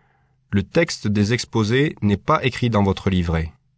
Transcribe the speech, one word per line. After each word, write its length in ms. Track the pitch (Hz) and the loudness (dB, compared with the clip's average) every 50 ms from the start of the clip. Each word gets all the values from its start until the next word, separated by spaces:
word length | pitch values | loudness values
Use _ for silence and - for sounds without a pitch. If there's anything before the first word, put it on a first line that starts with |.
| _ _ _ _ _ _ _ _ _ - | _ _ _ _ _ _ _ _ _ -4
Le 120 | - 98 98 | -2 -2 -2
texte 460 | - - 165 170 165 - - - 110 | 0 0 0 0 0 -4 -6 -4 -2
des 240 | 101 104 104 101 123 | 0 2 2 0 0
exposés 640 | 120 - - - 113 110 101 117 127 147 165 - - | -4 -4 -4 -2 -2 0 0 2 0 0 0 -2 -2
n'est 140 | - 104 101 | 0 0 0
pas 260 | - - - 156 156 120 | 0 0 0 0 0 0
écrit 240 | 127 - - 127 120 | -2 -4 -2 -2 0
dans 140 | 110 104 101 | 2 2 2
votre 260 | 98 92 - - 98 | 2 0 0 -2 -2
livret. 420 | 95 90 85 85 82 82 80 80 - _ _ _ _ | 0 0 0 0 -2 -2 -2 -4 -8 _ _ _ _